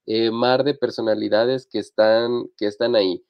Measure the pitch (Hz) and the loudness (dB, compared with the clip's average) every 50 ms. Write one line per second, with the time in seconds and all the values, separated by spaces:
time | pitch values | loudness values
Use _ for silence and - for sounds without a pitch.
0 | _ - 110 113 117 117 113 117 123 123 127 131 131 143 143 - - 117 - - | _ -4 -2 0 0 0 0 0 0 2 2 2 0 -2 -2 -2 -4 -4 -4 -4
1 | 117 113 107 104 107 104 104 107 113 123 131 127 - _ - 110 101 - _ - | -2 -2 0 0 0 0 0 2 2 0 -2 -4 -6 _ -8 -8 -8 -4 _ 2
2 | 107 110 110 113 120 120 120 120 113 - - _ 107 104 101 - 120 120 120 110 | 4 4 4 2 2 0 -2 -4 -6 -8 -8 _ -6 -6 -2 -2 -2 0 2 2
3 | 98 92 87 87 - _ | 2 2 0 -4 -8 _